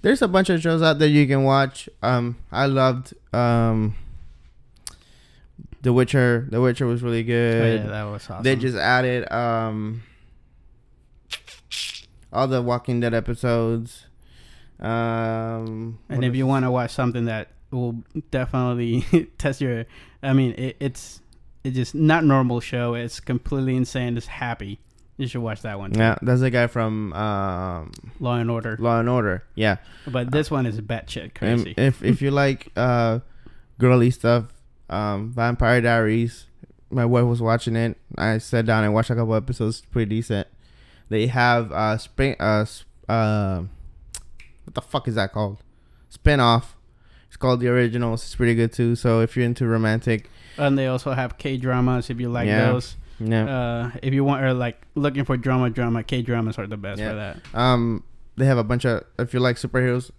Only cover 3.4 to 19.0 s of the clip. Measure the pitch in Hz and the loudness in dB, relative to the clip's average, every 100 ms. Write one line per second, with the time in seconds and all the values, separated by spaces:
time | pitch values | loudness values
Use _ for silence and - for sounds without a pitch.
3.4 | 120 117 113 110 107 107 - - - - | 2 4 2 2 0 -4 -10 -16 -18 -20
4.4 | - - - _ - - _ - _ - | -20 -20 -20 _ -18 -18 _ -20 _ -20
5.4 | - - - - 127 123 123 139 123 117 | -20 -20 -20 -4 2 4 4 4 4 2
6.4 | 135 113 127 123 127 120 120 117 113 117 | 0 0 0 0 -2 -2 -2 -2 0 0
7.4 | 117 113 113 113 104 104 104 104 - 95 | 2 2 2 2 -2 -8 -8 -10 -12 -2
8.4 | 123 131 131 113 85 127 127 123 - 113 | 0 0 0 0 2 2 2 -2 -2 -2
9.4 | 120 113 113 107 107 117 - - - - | 0 0 -2 -4 -6 -8 -14 -20 -20 -20
10.4 | _ _ - _ _ _ _ - _ - | _ _ -20 _ _ _ _ -20 _ -16
11.4 | - - _ - - - - - - - | -16 -20 _ -10 -10 -12 -18 -20 -8 -2
12.4 | 131 131 120 120 - 120 117 113 113 117 | 0 0 0 -2 0 0 2 0 -2 -2
13.4 | 123 117 113 117 117 - - - - - | 0 2 2 -2 -6 -14 -20 -20 -20 -20
14.4 | - - - - - 117 117 113 113 113 | -20 -20 -20 -12 -4 -2 -2 -2 -2 -4
15.4 | 113 113 113 110 113 113 - 139 127 123 | -6 -8 -8 -10 -10 -12 -8 -2 -2 0
16.4 | 131 135 127 123 120 - 127 120 117 110 | 0 2 0 0 -2 -2 -2 -2 -4 -4
17.4 | - - - 131 123 117 - 160 - 135 | -8 -16 -10 -6 -4 -6 -10 -12 -6 -4
18.4 | 127 131 123 120 117 117 | -2 -2 0 0 0 0